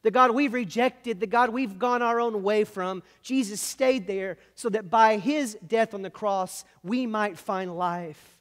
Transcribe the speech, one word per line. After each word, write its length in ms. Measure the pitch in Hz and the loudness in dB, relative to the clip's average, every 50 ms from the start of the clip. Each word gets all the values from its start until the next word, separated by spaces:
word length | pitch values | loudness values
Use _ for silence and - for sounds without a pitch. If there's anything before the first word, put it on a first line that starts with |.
The 100 | - 226 | 0 2
God 200 | 190 254 254 247 | 4 6 4 6
we've 220 | 226 262 294 269 214 | 6 2 0 0 0
rejected, 640 | 247 240 170 - 226 247 262 254 - - 240 226 180 | -2 -4 -2 0 0 0 0 0 -4 -6 -6 -4 -4
the 80 | 226 | -4
God 220 | 190 214 233 247 233 | 0 2 2 2 2
we've 280 | 220 254 269 214 196 | 2 -2 -4 -4 -4
gone 240 | 180 240 247 247 247 | -4 -2 0 0 2
our 200 | 240 233 233 233 | 0 0 0 0
own 200 | 233 233 220 208 | 0 -2 -2 -2
way 220 | 185 202 214 214 214 | 0 2 2 2 0
from, 400 | 214 - 196 180 185 190 185 - _ _ _ | 0 -4 -6 -6 -6 -6 -8 -10 _ _ _
Jesus 380 | _ - 254 269 247 196 208 196 | _ -2 0 0 0 -2 -4 -8
stayed 480 | - - - - 262 262 262 254 180 | -8 -8 -2 0 2 2 2 0 -2
there 300 | 196 196 196 190 196 170 - _ _ _ | -4 -6 -6 -6 -6 -8 -12 _ _ _
so 140 | - - 233 | -6 -4 -2
that 200 | 196 220 208 165 | -2 -2 -2 2
by 280 | - 220 220 220 220 | 6 6 8 8 6
his 400 | 208 170 240 294 311 285 220 214 214 - | 2 0 0 0 0 -2 -4 -8 -12 -6
death 260 | 156 220 226 226 220 - | -2 2 2 2 0 -2
on 100 | 202 190 | -10 -10
the 60 | 185 | -10
cross, 540 | - - 214 208 196 190 185 180 - - - _ _ _ - | -10 -4 -2 -2 0 0 -2 -4 -8 -16 -16 _ _ _ -6
we 220 | 175 233 254 254 | -4 -2 -2 -2
might 320 | 233 214 214 208 208 170 | -2 0 0 -2 -2 -4
find 400 | - - - 196 185 190 180 175 | -8 -6 -4 -4 -4 -4 -6 -4
life. 640 | 175 180 175 175 175 175 160 151 - - - _ _ | -2 -2 -2 -2 -4 -8 -10 -14 -16 -20 -20 _ _